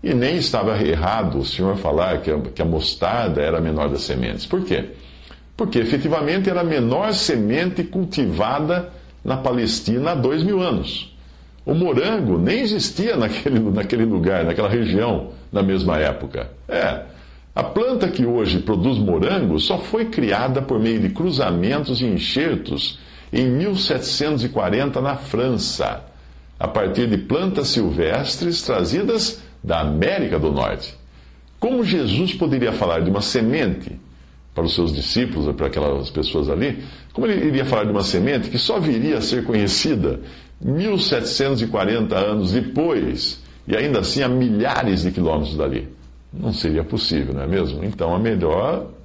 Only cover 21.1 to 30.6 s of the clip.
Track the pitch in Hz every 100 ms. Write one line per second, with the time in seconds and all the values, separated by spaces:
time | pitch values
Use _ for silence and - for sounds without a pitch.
21.1 | 95 175 135 110 87 92 143 147 120 123
22.1 | 90 73 131 160 101 - 71 - - -
23.1 | - - 113 127 127 196 190 - 131 -
24.1 | - 147 147 120 127 92 104 139 135 135
25.1 | 131 - 107 127 113 - - 58 52 -
26.1 | - - - - - - 110 196 - 120
27.1 | 101 - 147 190 165 135 - 95 76 80
28.1 | 110 139 - 170 165 - 107 87 143 208
29.1 | 226 - - - - - 82 76 76 107
30.1 | 190 127 82 78 71